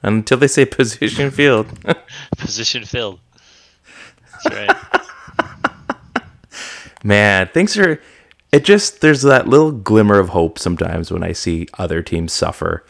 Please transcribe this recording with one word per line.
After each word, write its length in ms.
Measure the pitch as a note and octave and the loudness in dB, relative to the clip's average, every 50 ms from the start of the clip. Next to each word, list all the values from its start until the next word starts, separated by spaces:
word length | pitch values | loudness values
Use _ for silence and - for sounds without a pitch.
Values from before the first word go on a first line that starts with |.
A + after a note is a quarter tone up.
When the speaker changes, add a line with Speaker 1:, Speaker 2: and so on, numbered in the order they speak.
Speaker 1:
until 360 | - G2+ G#2+ A2 G#2+ - C3+ B2 | -2 -2 0 0 0 0 2 2
they 80 | C#3+ C3+ | 2 2
say 160 | - C#3+ C3 | 4 2 2
<laughs> 140 | - - - | 2 2 0
position 500 | B2+ A2 - - - G#2+ - - C#3 C3+ | -2 -2 -2 -4 -6 -4 -2 -4 -4 -4
filled. 380 | C#3 C#3+ C#3+ C#3 A#2+ A2 G#2 - - - - - - - - - | 0 0 2 2 2 2 0 -4 -10 -8 -6 -6 -6 -6 -8 -16
<laughs> 260 | - - - - - - | -20 -20 -12 -10 -10 -8
Speaker 2:
Position 460 | - - - A2+ A2 - - B2 A2 | -8 -8 -8 -6 -6 -6 -6 -8 -8
filled. 360 | - - B2 A2+ G2+ F2+ F2+ _ _ _ _ _ _ _ _ _ _ _ _ _ _ - - - - _ _ _ _ - - - | -8 -8 -6 -6 -8 -10 -14 _ _ _ _ _ _ _ _ _ _ _ _ _ _ -20 -20 -20 -20 _ _ _ _ -12 -8 -8
That's 100 | D#4+ - | -6 -6
right. 200 | G#2 - - - - - - - - - - - - - - - - - - - - - - - - | -4 -2 -4 -4 -4 -6 -6 -8 -8 -8 -10 -20 -20 -20 -10 -8 -8 -8 -8 -8 -10 -10 -10 -10 -10
Speaker 1:
<laughs> 420 | - - - - - - - - - - - _ _ _ - - - - - - - - - - | -12 -12 -12 -12 -12 -10 -10 -10 -10 -12 -18 _ _ _ -18 -18 -16 -16 -18 -18 -20 -20 -16 -6
Man, 460 | - G#2 G#2 G#2 G#2 G#2 G2 F#2+ F#2 - | 0 2 4 4 4 4 4 2 0 0
things 280 | - E3 G3 G#3 - G#3 | 0 0 0 0 2 2
are, 220 | F#3+ E3+ D#3 - _ _ _ _ _ _ _ _ _ _ | 0 0 0 -2 _ _ _ _ _ _ _ _ _ _
it 120 | - C#3+ - | 2 2 4
just, 360 | F#3+ G3+ G3+ - - - _ | 4 4 2 2 -2 -4 _
there's 220 | D#3 D#3 D3 B2+ | 2 2 4 4
that 260 | C3 C#3 C3 B2 - - | 4 4 4 4 4 4
little 240 | C3 D3+ D#3 D#3 | 4 4 4 2
glimmer 460 | C#3+ G#2+ F#2+ G2+ G#2+ A2 G#2+ G#2 G2+ G2+ | 0 -4 -2 2 4 4 6 6 4 4
of 120 | F#2 F2+ | 2 2
hope 280 | - F2 E2 D#2+ - - | 0 0 0 -2 -2 -6
sometimes 520 | - F2 F2 E2 E2+ E2+ E2+ E2+ E2+ - | -6 -4 -4 -4 -4 -4 -4 -6 -6 -6
when 120 | E2+ F2 | -6 -6
I 100 | E2+ E2+ | -6 -6
see 340 | E2+ - - F2 E2 E2 E2 - - - | -8 -6 -6 -4 -4 -4 -6 -10 -10 -8
other 240 | F2+ E2 E2 E2+ | -6 -4 -4 -6
teams 300 | E2 - E2+ E2 E2 D#2+ | -6 -4 -6 -6 -4 -6
suffer 520 | - - E2 D#2+ - - - E2+ E2 - - | -4 -4 -4 -4 -4 -4 -6 -6 -6 -6 -10